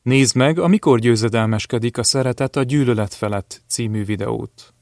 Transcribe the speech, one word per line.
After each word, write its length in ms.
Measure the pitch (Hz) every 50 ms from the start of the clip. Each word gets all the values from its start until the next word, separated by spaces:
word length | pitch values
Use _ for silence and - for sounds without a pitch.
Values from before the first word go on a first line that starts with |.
Nézd 340 | _ 123 127 135 135 123 -
meg, 240 | 127 127 147 160 170
a 80 | 170
Mikor 320 | 170 196 208 - 156 131 117
győzedelmeskedik 960 | 110 120 117 107 113 117 107 117 110 110 110 110 - - - 117 110 120 -
a 60 | - 113
szeretet 520 | - - 139 131 127 120 - 139 131 -
a 80 | 143 135
gyűlölet 500 | 123 143 147 139 123 120 107 104 98 -
felett 480 | - - 104 104 101 95 _ - - _
című 380 | _ - - 120 110 107 107 104
videót. 680 | 98 107 95 101 113 113 113 117 110 _ - - _ _ _